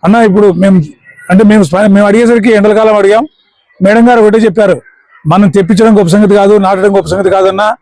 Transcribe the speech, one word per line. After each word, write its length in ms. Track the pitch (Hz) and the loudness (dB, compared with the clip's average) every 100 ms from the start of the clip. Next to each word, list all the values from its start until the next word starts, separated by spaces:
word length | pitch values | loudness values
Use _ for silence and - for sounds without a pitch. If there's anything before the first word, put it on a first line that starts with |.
"అన్న, 120 | 170 226 | 0 0
ఇప్పుడు 360 | 220 190 208 | 0 0 0
మేము," 300 | 175 196 185 151 - _ - - | 0 0 0 -2 -14 _ -20 -2
అంటే 140 | 185 | 0
మేము 180 | 214 214 | 2 2
స్ప-, 240 | 170 175 208 | 0 -2 0
మేము 200 | 196 208 | 0 2
అడిగేసరికి 460 | 214 233 233 214 | 0 0 0 0
ఎండలకాలం 440 | 214 208 214 220 214 | 0 0 0 0 0
అడిగాం. 320 | 196 214 - _ _ _ _ _ | 0 0 -4 _ _ _ _ _
మేడం 260 | 185 220 233 | 0 2 2
గారు 120 | 240 | 2
ఒకటే 180 | 214 220 | 0 0
చెప్పారు, 440 | 220 185 202 156 - _ _ _ 151 | -2 0 -2 -2 -8 _ _ _ -4
"మనం 240 | 180 202 | 0 0
తెప్పించడం 480 | 196 175 196 220 208 | 0 -2 0 2 2
గొప్ప 100 | 180 | 0
సంగతి 260 | 202 208 | 0 2
కాదు, 240 | 202 196 208 | 2 2 0
నాటడం 380 | 190 196 196 196 | 0 -2 -2 -2
గొప్ప 120 | 165 | -4
సంగతి 220 | 185 190 | -4 -2
కాదన్నా 460 | 190 190 190 214 226 | 0 -2 -2 -4 -6